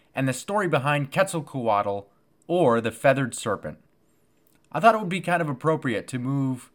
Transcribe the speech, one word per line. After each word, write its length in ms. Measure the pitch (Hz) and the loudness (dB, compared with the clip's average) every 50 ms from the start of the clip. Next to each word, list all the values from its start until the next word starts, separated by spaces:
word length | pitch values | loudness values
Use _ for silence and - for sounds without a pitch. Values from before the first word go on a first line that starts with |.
| _ _ _ | _ _ _
and 140 | 135 135 | -2 -2
the 60 | 131 127 | -2 -2
story 340 | - - - 202 214 202 | -4 -6 -2 -2 0 0
behind 440 | 175 147 139 123 143 147 147 143 135 | 2 0 2 2 2 0 0 -2 -2
Quetzalcoatl, 960 | - 185 190 190 - 165 143 - - 135 120 113 104 101 101 104 101 101 98 _ _ _ _ _ _ _ _ | 0 0 0 0 0 -8 -8 -6 -8 -4 0 2 2 2 2 0 -2 -4 -6 _ _ _ _ _ _ _ _
or 340 | - 170 180 170 127 117 117 | -2 0 4 4 4 4 4
the 120 | 110 113 | 2 -2
Feathered 420 | 110 - - 139 135 139 135 117 - | -6 2 2 2 2 2 0 -4 -4
Serpent. 460 | - - 117 101 85 - 78 78 - _ _ _ _ _ _ _ _ _ _ _ _ _ _ _ _ _ _ | -6 -4 -4 -4 -4 -6 -12 -12 -12 _ _ _ _ _ _ _ _ _ _ _ _ _ _ _ _ _ _
I 80 | - 151 | -6 4
thought 140 | 170 226 226 | 4 6 4
it 60 | 220 | 4
would 100 | 214 175 | -2 -4
be 100 | 180 190 | -4 -4
kind 220 | 147 - 175 170 | -2 -2 0 0
of 80 | 170 147 | 0 -2
appropriate 580 | 135 - - 156 160 156 - 135 113 98 - - | -4 -2 0 0 0 0 0 -2 -4 -4 -4 -6
to 100 | - 123 | -8 -6
move 500 | 123 131 139 139 135 131 131 120 - - | -4 -2 -2 0 0 -2 -2 -6 -10 -20